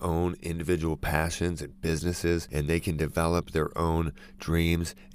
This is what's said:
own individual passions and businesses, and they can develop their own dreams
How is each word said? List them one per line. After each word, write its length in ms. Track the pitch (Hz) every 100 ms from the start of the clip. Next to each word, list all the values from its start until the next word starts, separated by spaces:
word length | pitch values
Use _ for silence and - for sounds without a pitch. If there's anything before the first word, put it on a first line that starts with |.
own 340 | 90 82 90 87
individual 560 | 87 85 80 87 80 78
passions 640 | - 78 82 - 85 82
and 180 | 71 -
businesses, 720 | 82 80 85 87 85 85 -
and 160 | 76 73
they 140 | 82
can 160 | 95 76
develop 540 | 76 82 82 87 -
their 240 | 80 76 -
own 340 | 85 82 80 - - -
dreams 560 | - 82 82 85 85 - -